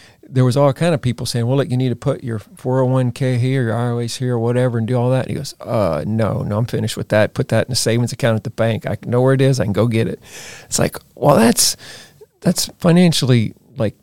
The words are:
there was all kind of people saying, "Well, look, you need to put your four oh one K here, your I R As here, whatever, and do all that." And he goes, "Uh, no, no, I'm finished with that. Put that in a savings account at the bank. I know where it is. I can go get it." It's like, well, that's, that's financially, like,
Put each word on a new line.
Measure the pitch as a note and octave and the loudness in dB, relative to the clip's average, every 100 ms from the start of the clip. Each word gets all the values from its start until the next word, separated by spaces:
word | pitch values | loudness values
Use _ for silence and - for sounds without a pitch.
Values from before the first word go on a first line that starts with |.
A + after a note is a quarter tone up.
| - _ - | -20 _ -4
there | C3 | 2
was | B2+ B2+ | 2 4
all | C#3+ | 2
kind | B2+ E3+ | 2 0
of | D3+ | 0
people | B2 A#2+ | -2 -4
saying, | A#2+ A#2+ A#2 | -4 -2 0
"Well, | C#3 | 0
look, | C3 | 0
you | B2 | 0
need | C3 | -2
to | A#2 | -2
put | C#3 C3+ | -2 -4
your | B2 A2 | -4 -8
four | - - B2+ B2+ | -10 -8 -2 0
oh | B2+ | 2
one | C3 B2 | 2 0
K | - C3 B2 | -2 -2 0
here, | B2+ C3+ | 0 0
your | A#2 A2+ | 0 -2
I | A#2+ | -2
R | A#2+ | -2
As | A#2 - | -4 -4
here, | B2+ A#2+ | -2 0
whatever, | A#2 B2 B2+ A2+ | 0 2 0 0
and | A2 | 0
do | B2 | 0
all | B2 | 2
that." | C3 - | 0 -2
And | |
he | - | -6
goes, | C#3+ - | -8 -12
"Uh, | - A#2 F#2+ D2+ | -4 0 0 0
no, | D2 A2 A2 A#2 | -2 -2 0 -2
no, | - G#2+ | -2 -2
I'm | A#2 | -2
finished | A#2 A2 - | -2 -4 -4
with | - | 0
that. | G#2 G#2 | 2 2
Put | - - | -2 -2
that | A2+ - | -2 -2
in | |
a | B2 | -2
savings | A#2 A#2 A#2+ | 0 0 -2
account | - A#2+ | -2 -2
at | A2 | 0
the | B2 | -4
bank. | - A2+ A2+ - | -2 -2 -2 -4
I | G2 - | -8 -2
know | B2 | 0
where | C3 | 2
it | C3+ | 4
is. | C3+ B2+ | 2 2
I | |
can | G2 | 0
go | G2 A#2+ | 0 0
get | A2+ - | 0 -2
it." | - - - - - | -6 -12 -20 -18 -20
It's | - - | -6 -2
like, | - - - | -2 -4 -16
well, | - - C#3+ | -2 2 4
that's, | A3+ - - - - - - - - _ | 4 2 0 -4 -12 -20 -20 -20 -20 _
that's | F3+ F3+ - - | -2 -2 -4 -2
financially, | F3 E3+ F3+ - B2+ B2 G#2 - _ - | 2 4 4 2 2 2 0 -6 _ -6
like, | G#2 - | -6 -6